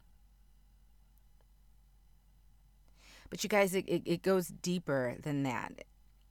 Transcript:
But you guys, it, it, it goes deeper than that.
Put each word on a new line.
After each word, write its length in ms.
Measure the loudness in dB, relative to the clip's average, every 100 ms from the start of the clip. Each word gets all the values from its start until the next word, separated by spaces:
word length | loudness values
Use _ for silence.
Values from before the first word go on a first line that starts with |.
| -18 -20 -20 -20 -20 -20 -20 -20 -20 -20 -20 -20 -20 -20 -20 -20 -20 -20 -20 -20 -20 -20 _ _ -20 -20 -20 -20 -20 -20 -20 -20 -12
But 120 | -6
you 60 | 2
guys, 260 | 4 4
it, 120 | 2 0
it, 140 | 0
it 180 | 0 0
goes 260 | 2 2 0
deeper 680 | -4 -4 -2 0 0 0 -4
than 220 | -2 -2
that. 420 | 0 -4 -6 -12 -18 -20 -20 -20 -20